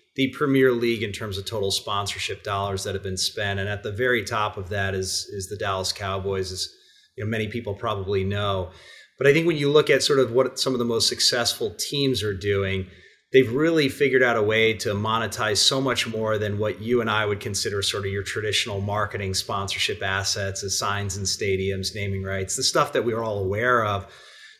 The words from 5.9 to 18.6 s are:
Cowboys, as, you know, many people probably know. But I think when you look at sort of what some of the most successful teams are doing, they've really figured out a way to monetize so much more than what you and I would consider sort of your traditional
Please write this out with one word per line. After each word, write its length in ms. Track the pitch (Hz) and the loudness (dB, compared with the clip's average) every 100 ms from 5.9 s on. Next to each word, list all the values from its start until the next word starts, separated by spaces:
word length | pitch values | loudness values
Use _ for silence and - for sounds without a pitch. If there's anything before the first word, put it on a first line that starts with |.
Cowboys, 600 | - 101 98 98 98 90 | -4 -4 -4 -2 -2 -4
as, 160 | 92 - - _ _ _ - | -6 -10 -12 _ _ _ -8
you 60 | |
know, 60 | 107 | -4
many 180 | 113 104 | -4 -4
people 260 | 117 107 | -4 -6
probably 520 | 98 117 104 95 101 95 | -6 -4 -4 -2 0 0
know. 440 | 101 104 98 90 - - - - - | 0 0 0 -4 -10 -20 -20 -20 2
But 100 | 139 | 4
I 60 | |
think 140 | 147 165 | 6 4
when 80 | 156 | 2
you 160 | 143 | 4
look 180 | 151 147 | 4 6
at 140 | 143 | 4
sort 160 | - 139 | 4 4
of 140 | 123 | 4
what 260 | 120 127 - | 4 2 0
some 140 | 135 | -2
of 60 | 127 | 0
the 60 | 117 | 0
most 220 | 113 - | 2 0
successful 640 | 117 - 123 120 - 113 95 | 2 2 2 0 -2 -4 -4
teams 420 | - 143 139 117 | -4 0 2 2
are 120 | 104 | 0
doing, 540 | 95 101 98 98 95 92 - - _ _ | -2 0 0 0 -2 -4 -12 -20 _ _
they've 180 | 131 120 | 6 6
really 380 | 123 160 165 139 | 4 2 4 2
figured 340 | - 143 127 | 2 2 4
out 140 | 123 113 | 4 4
a 60 | |
way 300 | 104 110 110 | 4 4 4
to 200 | 104 117 | 2 -2
monetize 640 | 101 107 113 110 - 110 101 | -2 0 0 -2 -2 0 2
so 240 | - 135 | 2 2
much 260 | 135 117 120 | 0 0 -2
more 300 | 110 110 107 | -2 -2 0
than 220 | 104 101 | -2 -2
what 220 | 107 95 | -2 -2
you 200 | 110 123 | 0 0
and 80 | 113 | 2
I 160 | 107 104 | 0 0
would 140 | 101 | -2
consider 420 | 110 98 113 101 | -4 -4 -4 -2
sort 240 | 98 107 98 | -2 -2 -4
of 60 | |
your 120 | 98 | -4
traditional 580 | 98 113 107 98 | -4 -4 -2 -2